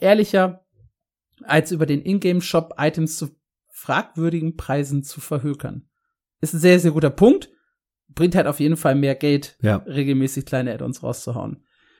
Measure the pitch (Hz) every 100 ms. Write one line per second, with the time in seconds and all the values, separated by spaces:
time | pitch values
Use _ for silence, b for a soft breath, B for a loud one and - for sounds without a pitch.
0 | 185 214 202 190 185 180 _ _ _ _
1 | _ _ _ _ - 151 156 170 147 147
2 | 185 196 185 180 - 165 160 - 151 160
3 | 156 - 151 - _ _ _ - - 180
4 | - 165 165 170 160 160 - 143 139 143
5 | 135 - - 147 147 139 131 - - _
6 | _ _ _ _ 156 165 180 180 170 151
7 | 147 - 214 381 - _ _ _ _ _
8 | _ - 175 180 147 143 147 165 147 139
9 | 139 135 147 143 143 _ 107 98 - 139
10 | 139 135 135 139 - 131 127 107 127 127
11 | 120 120 - 120 - - _ _ _